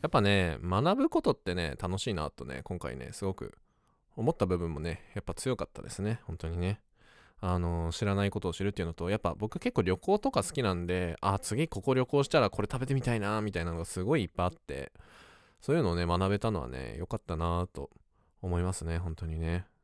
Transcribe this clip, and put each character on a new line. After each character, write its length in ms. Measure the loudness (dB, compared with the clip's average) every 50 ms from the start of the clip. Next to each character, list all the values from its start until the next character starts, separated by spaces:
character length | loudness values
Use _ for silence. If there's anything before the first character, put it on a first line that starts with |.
| -2
や 60 | 4
っ 20 |
ぱ 100 | 4 4
ね、 380 | 6 6 6 6 4 4 0 -2 -2
学 340 | 0 2 4 4 4 4
ぶ 120 | 4 2 2
こ 140 | 2 2 2
と 80 | 2
っ 80 | 0 2
て 160 | _ -4 -2
ね、 200 | 0 -2 -2 -2 -4
楽 180 | -4 -2 -2 -2
し 120 | -2 -2
い 40 | -2
な 160 | -2 -2 -4
と 140 | -6 -10 -12
ね、 180 | -10 -10 -10 -8
今 140 | -8 -8 -6
回 180 | -6 -6 -6
ね、 140 | -8 -10 -12 -8
す 120 | -4 -4
ご 100 | -4 -4
く 220 | -4 -8 -12 -12 -18 _ _ _ _ _ _ _ _ _ _ _
思 160 | -2 0 0 2
っ 40 |
た 100 | 2 2
部 120 | 2 2 0
分 140 | 0 -2 -4
も 80 | -4
ね、 220 | -4 -4 -4 -6 -10 -10 -12
や 60 | -10
っ 40 | -8
ぱ 100 | -8 -8
強 220 | -4 -2 -2 -2
か 80 | -2 -4
っ 40 | -8 _
た 80 | -14 -12
で 80 | -12
す 120 | -6 -4 -2
ね、 180 | -2 -2 -4 -6
本 120 | -10 -10
当 120 | -6 -6 -4
に 100 | -2 0
ね。 220 | 0 0 0 -2 _ _ _ _ -20 -20 -20 -20 -20 -20 _ -6
あ 180 | -2 0 0 0
の、 320 | 0 0 0 0 0 -2 -2
知 120 | 0 0
ら 100 | 2 2
な 100 | 2 2
い 60 | 2
こ 100 | 0 0
と 80 | -2 -4
を 40 | -2
知 100 | 0 -2
る 60 | -2
っ 40 | 0
て 100 | -2 -4
い 20 |
う 20 |
の 80 | -4 -4
と、 160 | -4 -2 0
や 60 | 0
っ 40 | 0
ぱ 140 | 0 -2 -2
僕 220 | -2 -6 -6 -6 -2
結 160 | -4 0 2
構 80 | 2 2
旅 140 | 2 2
行 220 | 0 2 2 2 2
と 120 | 2 2
か 120 | 0 2 0
好 100 | 0 -2
き 100 | 0 2
な 120 | 2 2
ん 120 | 0 0
で、 300 | 0 0 0 0 -2 -4 0
あ、 180 | 0 2 2 2
次 300 | 0 -2 0 0 -2 -2
こ 140 | -2 -4 0
こ 120 | 2 4
旅 100 | 2 2
行 160 | 4 4 2 2
し 60 | 4
た 120 | 4 4
ら 100 | 4 4
こ 120 | 2 0 -2
れ 60 | -2
食 120 | -2 -4 -2
べ 40 |
て 80 | 0 0
み 80 | 0 2
た 120 | 2 0
い 60 | 2
な、 200 | 0 0 0 0
み 120 | 0 0 -2
た 80 | -2
い 40 | -2
な 80 | -2 -2
の 60 | -4
が 60 | -4
す 180 | -4 -4 -4 0
ご 140 | 2 2
い 60 | 2 0
い 40 |
っ 20 | -2
ぱ 160 | _ 0 0
い 20 |
あ 20 | 0
っ 20 | 0
て、 400 | -4 _ -10 -8 -8 -8 -10 _ -20 -20 -20 -20 -20 -20 -20 -20 -20 -20 _ _ _
そ 120 | 0 2 2
う 40 |
い 40 | 4
う 20 | 4
の 100 | 4 2
を 40 |
ね、 100 | 2 4
学 220 | 4 4 4 4 4
べ 100 | 2 2
た 120 | 2 0
の 100 | 0 0
は 80 | -2 -4
ね、 280 | -6 -6 -6 -8 -6 -8
良 80 | -6
か 100 | -4 -6
っ 40 | -6
た 160 | _ -4 -2
な 320 | 0 0 2 2 2 0 -2 _
と 180 | -10 -10 -10 _ -20 _ _ _ _ _ _ _ _ -4
思 160 | 0 0 2
い 40 | 0
ま 100 | 0 -2
す 120 | -4 -4
ね、 140 | -2 -2 -2
本 160 | -2 -4 -6
当 120 | -6 -6
に 120 | -6 -4 -4
ね。 280 | -2 -2 -2 -2 -4 _ _ _